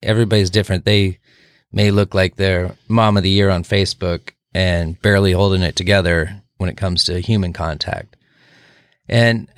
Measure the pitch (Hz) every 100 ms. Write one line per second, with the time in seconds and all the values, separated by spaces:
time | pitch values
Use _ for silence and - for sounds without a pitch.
0 | - 110 110 107 90 104 95 92 - 104
1 | 95 90 _ _ _ _ _ 107 104 101
2 | 98 98 92 - 95 90 90 - - 113
3 | 110 101 95 98 98 90 87 101 92 -
4 | 90 85 - _ _ 90 92 85 82 90
5 | 110 98 98 90 101 95 87 - 90 101
6 | 85 85 87 101 _ - 92 - 95 87
7 | - 90 87 107 87 85 80 76 - -
8 | - _ _ _ _ _ _ _ _ _
9 | - 117 117 117 -